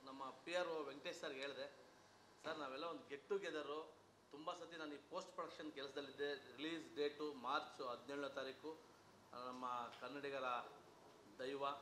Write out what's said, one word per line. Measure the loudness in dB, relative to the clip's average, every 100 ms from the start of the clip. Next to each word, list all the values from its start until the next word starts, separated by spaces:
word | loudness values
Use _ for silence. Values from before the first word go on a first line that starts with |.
ನಮ್ಮ | -8 -4 -4 -4
ಪಿ | 2
ಆರ್ | 4 6
ಒ | 4
ವೆಂಕಟೇಶ್ | 2 0 -2 0
ಸರ್ಗೆ | 0 0
ಹೇಳಿದೆ, | 0 0 -4 -6 -16 -18 -20 -20 -20 -6
Sir, | -2 0
ನಾವೆಲ್ಲ | 0 2 0
ಒಂದು | 0 -2 -6
get | 2
together-ಉ, | 2 4 2 2 0 -2 -10 -18 -20 -14
ತುಂಬ | -6 -2
ಸತಿ | -2 -4 -4
ನಾನು | -4
ಈ | -4 -4
post | -4 -4
production | -2 -2 -2 -4
ಕೆಲಸದಲ್ಲಿದ್ದೆ, | -2 -2 -2 -2 2 2 2 -2 -2
Release | 0 0 -2 4
date | 4 6 0
March | 2 6 6 4 -2
ಹದಿನೇಳನೇ | -2 -2 -2 0 2
ತಾರೀಕು, | 2 -2 -2 -4 -6 -10 -18 -18 -20 -10
ಆ, | -6 -4
ನಮ್ಮ | 0 2 2 0 -2
ಕನ್ನಡಿಗರ | -4 -2 0 2 4 4 0 -8 -14 -16 -16 -16 -16 -2
ದೈವ | 0 4 4 2